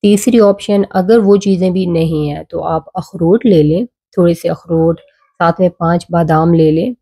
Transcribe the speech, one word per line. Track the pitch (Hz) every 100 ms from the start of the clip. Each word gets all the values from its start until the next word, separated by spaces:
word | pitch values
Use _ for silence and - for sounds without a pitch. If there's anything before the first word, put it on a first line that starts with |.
तीसरी | 202 208 - 233
option, | 208 202 - 202 196
अगर | 190 185 233
वो | 196 202
चीज़ें | 196 190 185
भी | 180 180
नहीं | 165 165 160 147
हैं | 151
तो | 160 165
आप | 165 160 - 185
अखरोट | - 190 170 214 240
ले | 180
लें, | 151 165 240 _ _ -
थोड़े | 175
से | 170 170
अखरोट, | 165 170 165 165 165 _ _ _ _
साथ | 170 170
में | 180
पाँच | - 165 175 -
बादाम | 170 165 156 165
ले | 170 156
लें | 156 214 247